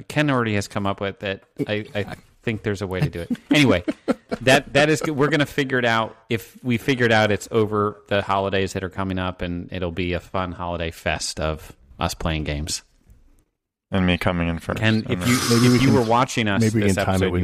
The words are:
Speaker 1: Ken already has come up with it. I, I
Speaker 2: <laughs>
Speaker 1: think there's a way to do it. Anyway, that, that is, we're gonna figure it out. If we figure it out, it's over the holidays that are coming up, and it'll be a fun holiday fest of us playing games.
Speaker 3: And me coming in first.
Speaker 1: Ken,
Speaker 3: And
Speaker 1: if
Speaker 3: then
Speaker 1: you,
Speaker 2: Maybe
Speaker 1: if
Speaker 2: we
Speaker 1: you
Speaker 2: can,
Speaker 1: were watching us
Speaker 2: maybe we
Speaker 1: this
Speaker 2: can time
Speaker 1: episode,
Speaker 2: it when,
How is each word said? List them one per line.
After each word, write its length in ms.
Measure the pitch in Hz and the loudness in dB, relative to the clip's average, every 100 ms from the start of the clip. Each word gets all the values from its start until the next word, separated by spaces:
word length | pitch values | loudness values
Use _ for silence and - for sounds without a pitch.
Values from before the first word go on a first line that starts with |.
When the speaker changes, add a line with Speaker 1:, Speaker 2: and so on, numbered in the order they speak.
| - | -6
Speaker 1:
Ken 220 | - 151 | -2 2
already 240 | 131 113 | 2 2
has 140 | 104 98 | 0 -2
come 180 | 110 98 | -4 -2
up 140 | 98 | -2
with 220 | 98 92 | -4 -6
it. 180 | 101 98 _ - 139 | -6 -8 _ -8 -4
I, 200 | 104 107 | -4 -4
I 200 | 104 95 - | -6 -6 -8
Speaker 2:
<laughs> 180 | - _ | -18 _
Speaker 1:
think 200 | - 107 | -6 -4
there's 200 | 110 98 | -2 -4
a 40 | 98 | -4
way 140 | 92 | -2
to 100 | 82 | -2
do 100 | 85 | -2
it. 100 | 85 233 - | -6 -6 0
Anyway, 320 | - 117 90 - - - 254 - - | 4 4 4 0 -6 -4 -6 -6 -4
that, 300 | 120 139 - | 4 4 4
that 140 | 139 151 | 2 2
is, 140 | 151 | 2
we're 260 | - 147 143 | 0 0 2
gonna 180 | 151 139 | 2 0
figure 320 | - 135 131 | -2 -2 0
it 60 | |
out. 320 | 120 113 113 - - | 2 2 0 -6 -6
If 340 | 113 - - | -6 -6 -10
we 160 | 127 117 | -2 0
figure 280 | - 127 120 | 0 2 4
it 60 | |
out, 180 | 110 107 | 4 4
it's 160 | 98 - | 2 0
over 500 | 117 104 104 104 104 - | 0 2 2 0 -2 -2
the 140 | 101 | -2
holidays 520 | 95 98 98 95 98 | 2 0 2 0 0
that 100 | 98 | -2
are 60 | 92 | -6
coming 280 | - 95 95 | -6 -4 -2
up, 240 | 92 90 | -4 -4
and 300 | 90 87 87 | -6 -6 -8
it'll 180 | 92 87 | -6 -6
be 220 | 82 87 | -4 -2
a 80 | 85 | -4
fun 320 | - 95 90 | -4 -4 -4
holiday 380 | 85 87 85 82 | -6 -6 -4 -6
fest 500 | - 85 78 - - | -6 -4 -4 -4 -4
of 320 | 78 78 - - - - | -4 -4 -10 -20 -18 -6
us 160 | 85 | -6
playing 300 | - 85 78 | -4 -4 -4
games. 380 | 73 73 76 - - _ _ - _ _ _ _ _ _ - | -4 -6 -6 -8 -10 _ _ -20 _ _ _ _ _ _ -6
Speaker 3:
And 160 | 98 90 | 0 2
me 120 | 87 | 0
coming 300 | - 87 85 | 0 -2 -2
in 100 | 85 | -4
first. 220 | - 101 | -6 -2
Speaker 1:
Ken, 160 | 110 110 | 0 0
Speaker 3:
And 140 | 110 | 0
Speaker 1:
if 80 | 101 | -2
Speaker 3:
then 100 | 120 | 0
Speaker 1:
you, 60 | 127 123 | 0 2
Speaker 2:
Maybe 180 | 117 123 | 4 4
Speaker 1:
if 60 | |
Speaker 2:
we 60 | 123 | 4
Speaker 1:
you 60 | 131 | 4
Speaker 2:
can, 80 | |
Speaker 1:
were 80 | 135 | 4
watching 440 | 113 117 131 - 107 | 4 2 2 0 0
us 140 | 98 | 2
Speaker 2:
maybe 140 | 110 107 | 2 2
we 40 | |
Speaker 1:
this 120 | 101 95 | 2 2
Speaker 2:
can 100 | 98 | 2
time 80 | |
Speaker 1:
episode, 120 | 95 95 | 2 2
Speaker 2:
it 60 | |
when, 80 | 90 | 2